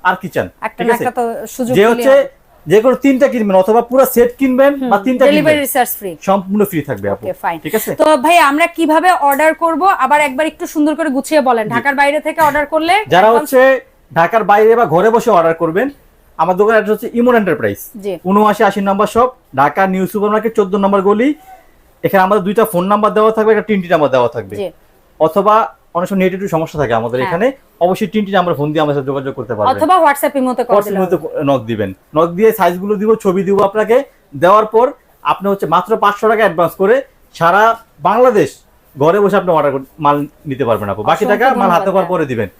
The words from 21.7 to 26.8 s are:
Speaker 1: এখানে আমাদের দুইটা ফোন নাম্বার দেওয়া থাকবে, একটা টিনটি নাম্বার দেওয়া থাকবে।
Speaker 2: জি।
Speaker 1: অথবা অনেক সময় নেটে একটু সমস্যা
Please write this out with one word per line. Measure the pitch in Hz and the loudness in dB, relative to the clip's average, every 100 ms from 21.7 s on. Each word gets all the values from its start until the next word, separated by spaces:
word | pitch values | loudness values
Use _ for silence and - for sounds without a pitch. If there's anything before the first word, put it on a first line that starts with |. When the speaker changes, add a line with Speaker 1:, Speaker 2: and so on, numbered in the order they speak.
| _ _ _ | _ _ _
Speaker 1:
এখানে | 156 196 | -2 2
আমাদের | 185 214 | 2 0
দুইটা | 185 214 | 0 0
ফোন | 220 175 | 0 -2
নাম্বার | 185 208 208 | -2 0 0
দেওয়া | 202 220 | 2 0
থাকবে, | 220 214 | 2 0
একটা | 214 214 | 0 0
টিনটি | 202 170 | -4 0
নাম্বার | 170 143 | 0 2
দেওয়া | 127 120 | 2 0
থাকবে। | 120 98 104 | -4 -10 -8
Speaker 2:
জি। | 180 - _ _ _ _ | -8 -10 _ _ _ _
Speaker 1:
অথবা | 160 202 196 214 220 - _ | 0 0 2 2 0 -8 _
অনেক | 170 180 | -6 -4
সময় | 196 | -2
নেটে | 185 185 | -2 -2
একটু | 196 | -4
সমস্যা | 156 160 151 | -4 -4 -4